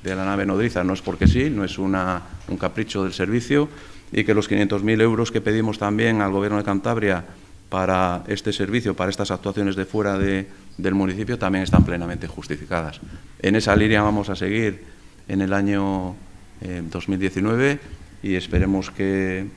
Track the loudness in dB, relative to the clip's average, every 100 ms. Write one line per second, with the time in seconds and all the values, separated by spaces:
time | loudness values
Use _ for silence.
0 | -4 -4 -2 0 0 2 2 0 0 -2
1 | -4 4 4 6 0 -2 -4 -2 -2 0
2 | 0 -4 -6 -14 -8 -4 -4 -4 -4 -2
3 | -4 -2 0 0 2 2 2 -6 -18 -18
4 | -4 -2 4 2 4 2 2 2 2 4
5 | 4 4 0 0 0 2 0 0 -2 2
6 | 2 2 2 2 0 0 0 0 0 0
7 | 2 0 -4 -16 -20 -20 -6 0 2 4
8 | 2 0 -4 -4 -4 -2 0 0 0 0
9 | -2 -2 -4 -2 -4 -2 -2 -2 -2 0
10 | 0 2 2 0 -4 -14 -16 -4 0 2
11 | 2 -2 -4 -2 0 0 6 6 6 2
12 | -4 -8 -10 -12 -8 -8 -4 -4 -4 -10
13 | -16 -16 -18 -4 0 2 4 4 6 4
14 | 4 0 -2 -4 -2 0 -2 -4 -14 -20
15 | -20 -20 -4 -2 2 2 2 2 0 -2
16 | -4 -10 -16 -20 -20 -14 -10 -8 -6 -6
17 | -2 0 0 2 2 4 2 2 -6 -16
18 | -18 -8 -2 -2 2 2 4 2 -2 -2
19 | 0 2 0 -2 -6